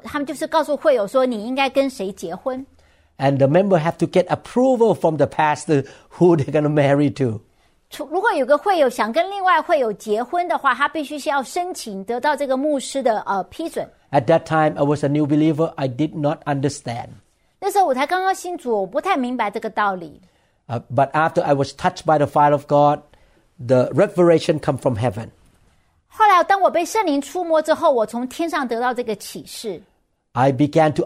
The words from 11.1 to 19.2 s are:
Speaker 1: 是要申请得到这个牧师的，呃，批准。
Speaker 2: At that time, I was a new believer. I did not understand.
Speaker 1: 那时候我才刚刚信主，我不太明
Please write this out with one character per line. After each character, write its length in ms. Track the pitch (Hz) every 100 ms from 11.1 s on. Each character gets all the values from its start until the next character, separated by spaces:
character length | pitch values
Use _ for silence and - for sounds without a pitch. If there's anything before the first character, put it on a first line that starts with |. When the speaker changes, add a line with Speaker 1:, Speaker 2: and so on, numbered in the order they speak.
| 294
Speaker 1:
是 100 | 302
要 120 | 277
申 300 | 254 359 359
请 300 | 339 - 190
得 160 | 190 240
到 160 | 294
这 120 | 277 277
个 100 | 262
牧 220 | 302 277
师 220 | - 269
的， 180 | 247 214
呃， 220 | - 196
批 240 | 180 - 226
准。 180 | 226 147 _ _
Speaker 2:
At 140 | 143
that 180 | 139 165
time, 340 | - 160 156 147
I 60 |
was 220 | 143 143
a 20 | 143
new 180 | 147
believer. 460 | 147 151 160 147 165
I 120 | - 135
did 280 | 120 156
not 240 | 160 143 160
understand. 640 | - 139 139 - 127 120 123 - _ _ _ _
Speaker 1:
那 120 | 392
时 80 | 392
候 60 |
我 80 | 359
才 120 | 262
刚 180 | 285 359
刚 100 | 381
信 240 | 370 349 349
主， 240 | 247 214
我 40 |
不 140 | 185 226
太 160 | 185
明 220 | 262